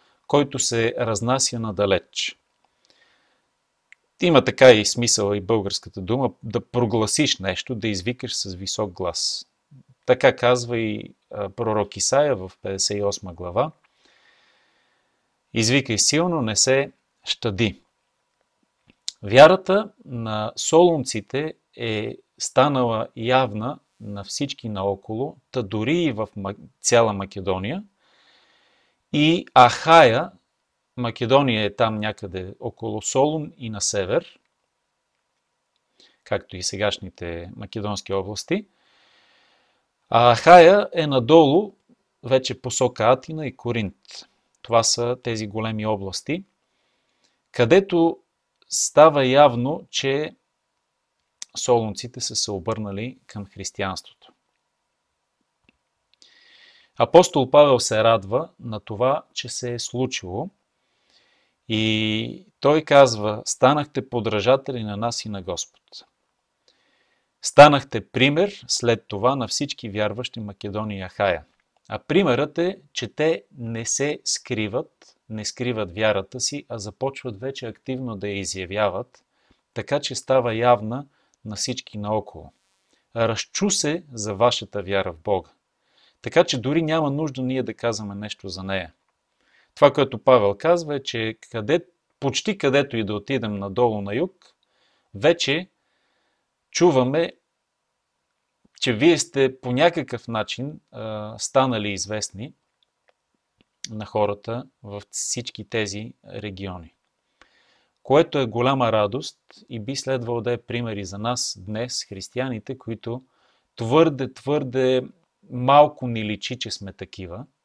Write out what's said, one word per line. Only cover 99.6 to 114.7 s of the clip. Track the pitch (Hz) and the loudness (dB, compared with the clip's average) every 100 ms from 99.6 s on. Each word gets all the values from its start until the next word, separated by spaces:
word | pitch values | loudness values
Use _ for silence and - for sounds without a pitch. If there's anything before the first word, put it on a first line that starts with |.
по | 127 | -4
някакъв | 123 170 170 127 120 - | 2 2 2 -6 -10 -6
начин, | 113 104 - 139 156 _ | -6 -6 -8 -10 -14 _
а, | 117 110 107 107 110 | -14 -12 -10 -12 -10
станали | - 135 131 113 104 | -2 0 2 0 -4
известни | 95 92 107 - 95 135 - _ _ _ _ _ _ _ _ _ _ _ _ - | -6 -8 -8 -8 -12 -16 -16 _ _ _ _ _ _ _ _ _ _ _ _ -16
на | 107 104 | -14 -6
хората | 110 104 101 - 120 139 _ | -2 -2 -2 -8 -10 -12 _
във | 104 101 - | -16 -16 -14
всички | - - - 120 - 104 | -10 -8 -8 -10 -14 -8
тези | 113 104 101 113 - 98 | -4 -4 -6 -12 -18 -18
региони. | 95 104 92 95 90 80 _ _ _ _ _ _ _ _ _ _ _ | -12 -12 -10 -10 -12 -16 _ _ _ _ _ _ _ _ _ _ _
Което | - 143 170 147 | 0 2 2 -2
е | 123 | -4
голяма | 113 127 135 117 | -2 0 0 0
радост | 107 104 120 151 - _ - - | 0 0 -4 -10 -16 _ -20 -16
и | 120 | -12
би | 107 135 | -10 -8
следвало | - 131 117 120 | -6 -6 -4 -6
да | 117 | -4
е | 117 | -6
пример | - 117 117 101 | -6 -8 -6 -8
и | 95 | -10
за | 101 | -8
нас | 113 123 - 101 | -6 -6 -8 -10
днес, | 92 107 127 - - | -10 -8 -6 -8 -10
християните, | 95 - 123 131 113 - 131 | -14 -10 -8 -6 -8 -10 -12
които | - 113 117 123 - _ _ _ _ - | -10 -10 -8 -10 -12 _ _ _ _ -10
твърде, | 113 143 165 135 127 | 2 4 4 2 -6
твърде | - 135 151 131 | -8 -4 -4 -2